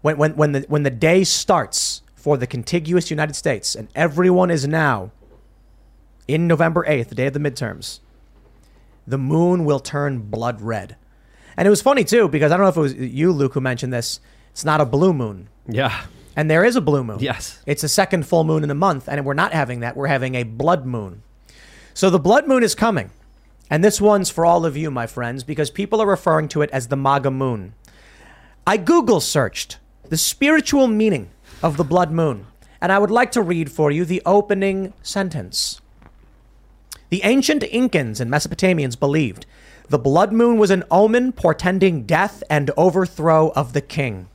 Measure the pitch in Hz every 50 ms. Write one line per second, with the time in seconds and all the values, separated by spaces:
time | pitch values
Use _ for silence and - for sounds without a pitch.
0 | - 151 156 143 151 156 156 147 151 147 143 139 135 - 147 151 143 135 123 113
1 | 165 160 175 190 190 - - - - - 190 165 117 - - - - - - -
2 | _ _ _ _ - 147 151 131 123 123 - 127 110 - 175 175 156 156 175 180
3 | 165 - 160 151 151 156 143 - - - 127 98 - - - 113 110 - - 131
4 | 165 170 143 165 185 180 180 180 185 175 170 151 131 143 156 165 156 143 123 104
5 | 92 104 _ _ _ _ - _ _ _ _ _ _ _ _ _ _ _ _ _
6 | _ _ _ _ _ - 143 160 170 170 165 147 165 165 160 175 170 - 156 131
7 | 117 - 113 107 127 139 131 147 147 143 123 - 131 110 92 - - - - -
8 | _ _ _ _ _ _ _ _ _ _ _ _ _ _ _ _ _ _ _ _
9 | _ - 123 139 131 131 151 160 170 180 180 180 165 147 143 135 - - - 143
10 | 143 143 135 120 107 104 107 113 117 120 120 104 101 113 113 104 95 82 - _
11 | _ _ _ _ _ _ _ _ _ - - - 175 196 208 202 - 269 285 269
12 | 190 - - 240 214 165 147 151 151 147 165 180 202 190 156 165 151 139 131 -
13 | 127 123 117 135 156 180 180 143 139 131 - 143 131 131 127 117 - 127 127 120
14 | 117 - - - _ _ _ _ _ _ _ - - 151 151 151 147 120 117 139
15 | 175 190 175 139 120 107 101 92 92 - _ _ _ - 110 123 139 120 - -
16 | - - - - - - - - 156 156 156 165 190 240 233 254 160 151 147 139
17 | 127 113 104 104 120 131 120 - - - - - _ - 143 - - 147 - -
18 | 190 - - 175 143 - - 165 160 156 160 156 151 147 143 143 185 196 160 135
19 | 127 - 139 143 139 135 139 147 180 208 - 160 139 120 127 120 117 120 127 139
20 | 139 139 143 131 127 131 127 123 120 113 110 117 131 165 180 165 127 131 123 113
21 | 104 95 87 107 - _ _ _ _ _ - - - - - - - - _ -
22 | 185 190 170 180 139 170 220 285 302 311 269 254 233 202 - - 214 233 208 147
23 | 95 - - _ _ _ _ _ _ _ _ _ _ _ 147 156 180 208 202 -
24 | 202 208 208 202 185 - - - 165 170 170 175 165 165 135 147 160 156 135 123
25 | 117 113 - 123 123 117 123 135 120 139 151 143 151 - - - 202 196 - 226
26 | 220 202 196 180 - 175 160 156 156 151 - 151 147 147 - 135 123 117 139 139
27 | 135 135 139 139 123 139 135 131 135 131 120 104 92 95 110 _ _ - - -
28 | - - - - - - - _ _ _ _ _ _ 175 202 220 175 156 339 349
29 | 269 214 220 160 - - - 156 127 98 - - - _ - - _ _ _ _
30 | - - 160 160 - - - _ 269 285 311 311 - - - 277 269 247 214 214
31 | 220 220 185 131 98 - - _ _ - - - - 165 147 143 170 131 160 180
32 | 175 156 160 165 165 151 123 101 98 - _ _ _ _ _ _ - 175 190 202
33 | 202 202 214 233 254 247 - 240 208 165 180 165 160 139 - - 156 147 147 160
34 | 180 160 180 180 - 165 190 202 202 208 202 190 196 196 190 190 190 190 - _
35 | - - - 202 190 185 160 143 92 92 - - - - - - _ _ _ _
36 | - - _ - - _ _ _ _ _ _ _ _ _ _ _ _ _ - -
37 | _ _ 175 190 190 202 247 277 269 - 302 285 - - - 233 254 254 - 165
38 | 135 113 107 104 127 117 139 151 - - 175 - - 185 185 160 143 127 117 -
39 | - 143 143 160 151 113 90 - - _ _ - - - - - _ - 143 139
40 | 120 135 135 165 202 202 220 226 240 240 233 220 214 180 196 185 - - 160 185
41 | 208 220 226 247 254 254 - - - 170 156 - - 180 185 190 190 190 170 143
42 | 113 101 165 160 196 202 - - - - 151 147 143 139 143 - 160 185 156 190
43 | 185 170 - - 156 165 160 160 160 156 - 139 143 123 120 143 - - - 156
44 | 139 123 104 95 92 90